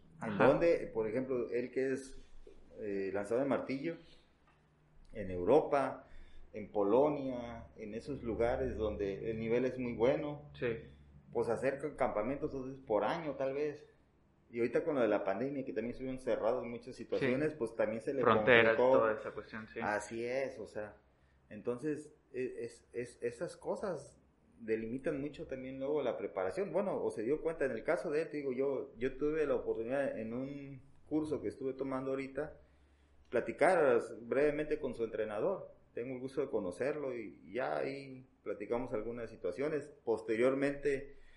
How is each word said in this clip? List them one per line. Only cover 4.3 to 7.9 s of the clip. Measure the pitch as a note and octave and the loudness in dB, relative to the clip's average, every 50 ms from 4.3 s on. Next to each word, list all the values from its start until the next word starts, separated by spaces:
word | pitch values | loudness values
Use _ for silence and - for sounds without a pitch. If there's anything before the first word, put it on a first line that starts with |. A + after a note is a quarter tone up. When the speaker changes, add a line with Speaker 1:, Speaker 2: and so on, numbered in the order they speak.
| _ _ _ _ _ _ _ _ _ _ _ _ _ - - - - | _ _ _ _ _ _ _ _ _ _ _ _ _ -20 -20 -14 -10
Speaker 1:
en | A2+ G2+ F#2 | -8 -6 -6
Europa, | F#2 F2 F2 F#2+ B2+ D#3 - - C#3+ C#3 C3+ C3 - - - - - - - - - - - - - | -4 0 4 6 6 6 6 4 2 2 2 0 -2 -6 -12 -16 -18 -18 -18 -16 -16 -18 -18 -14 -12
en | A2 G#2 F#2 | -12 -12 -4
Polonia, | - G#2+ G2+ G2 G#2+ B2+ C#3+ D3+ D3 C#3+ C3+ C3+ B2+ A#2+ A#2+ A#2+ A#2 A2+ A2+ - - | -2 0 4 4 6 6 6 4 2 0 -2 -4 -6 -6 -8 -8 -10 -12 -14 -16 -16
en | - A2 G#2 | -14 -12 -10